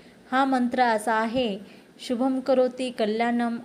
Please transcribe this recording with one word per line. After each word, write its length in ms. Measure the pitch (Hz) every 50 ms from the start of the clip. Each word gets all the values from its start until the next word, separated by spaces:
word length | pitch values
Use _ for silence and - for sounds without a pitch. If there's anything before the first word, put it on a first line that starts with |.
| - - - - - -
हा 140 | - 262 277
मंत्र 380 | 269 262 254 247 240 254 254 254
असा 320 | 240 226 214 214 247 226
आहे, 440 | 220 220 226 214 262 254 226 196 202 - - - - - - - -
"शुभम 400 | - - 254 220 254 262 262 262
करोति 500 | 254 285 269 254 254 254 247 - 262 254
कल्याणम 680 | 247 - 226 208 214 220 233 233 240 240 240 233 233 233